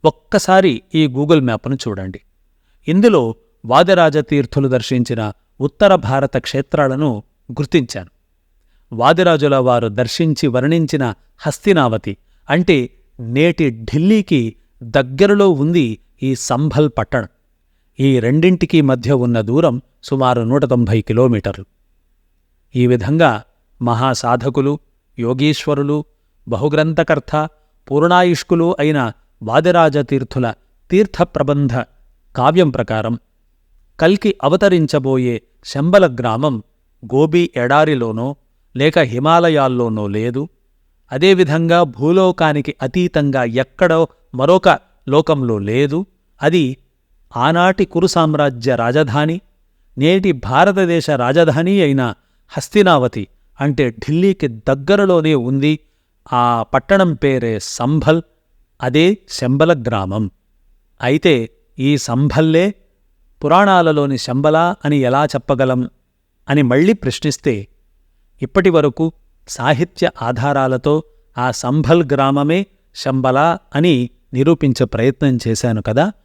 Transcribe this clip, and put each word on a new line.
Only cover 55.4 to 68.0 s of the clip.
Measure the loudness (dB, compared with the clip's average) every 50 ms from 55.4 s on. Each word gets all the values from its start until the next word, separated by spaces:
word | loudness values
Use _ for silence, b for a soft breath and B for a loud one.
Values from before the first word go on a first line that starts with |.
| 0 -2 -2 0 0 0 -2 -2 _ _ _ _ _ _ _ _ _ -4 -2
ఆ | 0 0 0 0 -2 -4
పట్టణం | _ -4 -4 0 2 2 2 2 0 0
పేరే | -2 -2 -2 0 0 -2 -4 -4 -6
సంభల్, | -8 -10 -8 -6 -2 -2 -2 0 2 2 0 0 -2 _ _ _ _ _ _ _ _ _ _ _
అదే | -6 -2 2 2 2 2 0 -2 _ _
శంబల | -10 -6 -2 -2 0 0 0 0 0
గ్రామం. | -6 -4 -4 -4 -4 -4 -4 -4 -4 -6 -6 _ _ _ _ _ _ _ _ _ _ _ _ _ _
అయితే | -2 -2 -2 2 2 2 2 2 -2 -6 _ _ _ _ _ -4
ఈ | -2 -2 -2
సంభల్లే | -2 -2 -4 -2 -2 0 0 0 0 0 2 2 2 2 0 -4 _ _ _ _ _ _ _ _ _ _ _ _ _
పురాణాలలోని | -2 2 2 4 4 4 4 4 2 2 0 0 0 -2 -4
శంబల | -6 -4 -4 -4 0 0 2 2 2 0 0 -2 _ -2
అని | -2 0
ఎలా | 0 0 0 0 0 0
చెప్పగలం | -2 -4 -6 -4 -2 -2 0 0 0 0 -2 -4 -6 _ _ _ _ _ _ _ _ _ _ _
అని | -2 0 2
మళ్ళీ | 2 2 2 2 4 2 0
ప్రశ్నిస్తే, | 0 -4 -6 -6 -4 -6 -6 -6 -4 -4 -4 -4 -4 -8 _ _ _ _ _ _ _